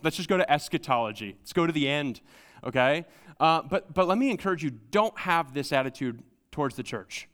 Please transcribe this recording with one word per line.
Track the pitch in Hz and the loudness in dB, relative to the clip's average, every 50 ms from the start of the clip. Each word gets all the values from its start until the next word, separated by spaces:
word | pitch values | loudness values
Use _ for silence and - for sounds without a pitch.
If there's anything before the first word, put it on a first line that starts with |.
Let's | - 160 - | -4 -4 -2
just | - 170 - | -2 -2 0
go | 196 | 2
to | 180 - - | 2 4 4
eschatology. | 147 147 - - - 156 - 143 127 120 113 107 104 - 110 98 95 - | 2 2 2 -2 -4 -4 0 0 0 0 0 -2 -4 -8 -10 -12 -12 -14
Let's | _ - | _ -4
go | - 175 170 | 0 0 2
to | 165 | 2
the | 160 156 139 135 | 2 2 0 0
end, | 143 147 143 135 107 - _ _ - - - - - - - | 0 0 -2 -4 -6 -8 _ _ -20 -20 -20 -20 -20 -12 -10
okay?" | 127 117 131 127 135 147 170 165 - - - - 175 - - | -2 2 4 4 4 4 0 -2 -8 -20 -20 -20 -18 -2 2
Uh, | 156 160 165 160 | 4 4 4 4
but, | - 135 190 180 - - 143 | 0 -2 -4 -4 -4 -2 0
but | 185 185 170 | 2 2 4
let | 190 233 | 4 2
me | 269 269 | 2 0
encourage | 208 - - 190 185 151 160 | 0 0 -2 -2 -2 -2 -2
you, | 143 | -6
don't | 120 110 110 - - 208 220 214 - - | -6 -8 -14 0 2 2 2 2 -2 -6
have | - 185 170 170 160 135 | -2 0 2 0 0 -2
this | 131 143 135 - | -4 -6 -4 0
attitude | 147 135 131 135 - - 135 123 120 120 - _ _ _ _ _ | 0 0 0 0 -4 -4 -6 -6 -6 -6 -14 _ _ _ _ _
towards | - 151 143 135 - | -6 -4 -4 -4 -4
the | - | -6
church. | 120 - 120 104 92 - - - - _ | -10 -8 -8 -10 -10 -10 -14 -14 -14 _